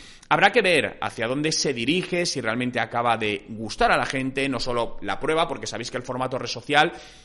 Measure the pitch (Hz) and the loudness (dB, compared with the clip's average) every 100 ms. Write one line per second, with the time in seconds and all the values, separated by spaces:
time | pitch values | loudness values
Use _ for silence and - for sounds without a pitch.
0 | - - - 156 196 247 190 156 101 - | -20 -20 0 4 6 6 6 4 2 -2
1 | 107 - 113 131 156 156 160 123 117 180 | -6 -2 -2 0 0 0 -2 0 0 0
2 | - 175 175 139 113 117 123 117 113 117 | 0 -2 -2 -2 -2 -2 -2 -2 -2 0
3 | 120 113 107 104 - 110 110 - 233 165 | 0 2 0 -2 -6 -10 -8 0 2 4
4 | 123 135 131 139 139 123 131 120 113 - | 0 -2 -2 -2 -2 -2 -2 -2 -2 -4
5 | 101 98 135 160 165 131 - 110 120 127 | -4 -2 0 0 0 -2 -6 -8 -8 -8
6 | 123 127 127 123 117 120 - 143 165 - | -6 -4 -2 -4 -6 -8 2 4 4 0
7 | - - | -16 -20